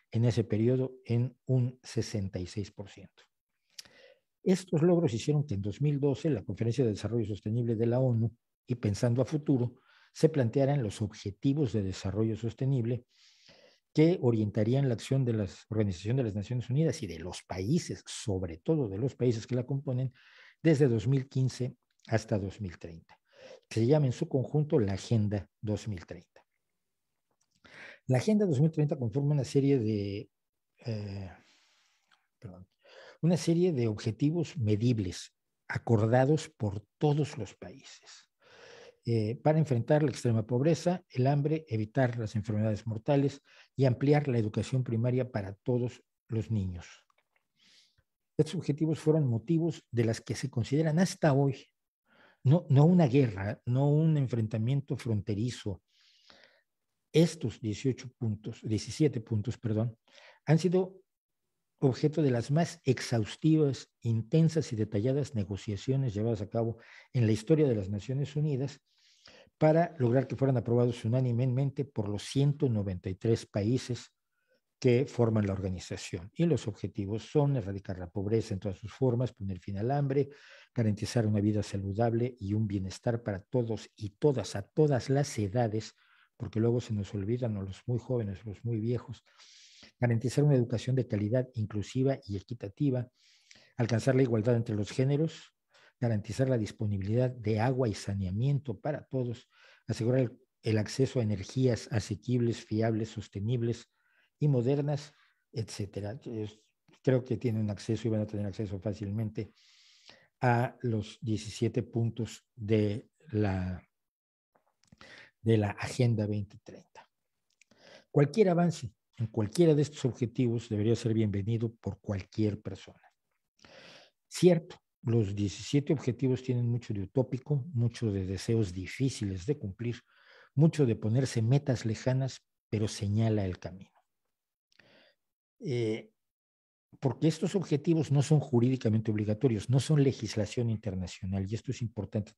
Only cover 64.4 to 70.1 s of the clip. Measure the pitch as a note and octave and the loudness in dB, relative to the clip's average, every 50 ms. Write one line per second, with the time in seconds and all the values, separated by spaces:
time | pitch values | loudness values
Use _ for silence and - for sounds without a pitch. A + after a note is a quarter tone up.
64.4 | E3 D#3 D#3+ D#3+ B2+ - A#2 G#2+ A2 G#2 - G2+ G2+ C3 C3+ D3 C3+ - - G#2+ | 4 4 4 0 -2 -2 -2 -4 -2 -2 0 0 0 0 0 0 -2 -2 -4 -4
65.4 | G2 F2 G2+ F#2+ - - G2+ G2 - C3 C3+ C3+ C3+ B2 F#2+ G2+ G#2+ A#2 A2+ G2 | -4 -4 -6 -6 -6 -6 -8 -4 -2 -2 0 0 0 -2 -2 -2 0 0 -2 -2
66.4 | G#2 G#2 - A#2 A2+ A2+ A2+ - - - - - - _ - B2+ A#2 G#2+ A2 G#2 | -4 -4 -2 -2 -2 -2 -4 -8 -12 -20 -20 -20 -12 _ 0 2 4 4 4 2
67.4 | - - D#3+ D3+ D#3 C3+ A#2 G#2 F#2+ F#2+ G#2 G2+ - - C3 C#3 C#3+ - - D3+ | 2 2 4 4 4 2 2 0 -2 -4 -6 -6 -6 -4 -4 -4 -4 -4 -4 -2
68.4 | D3+ D#3 C#3+ B2 C#3 C#3 - - _ _ _ _ _ _ _ _ _ - - - | -2 -2 -2 -2 -4 -6 -8 -12 _ _ _ _ _ _ _ _ _ -20 -20 -20
69.4 | - _ _ - D#3 D#3 D#3 E3 E3+ - - - B2+ A#2 | -20 _ _ 2 4 6 6 6 4 2 0 0 2 4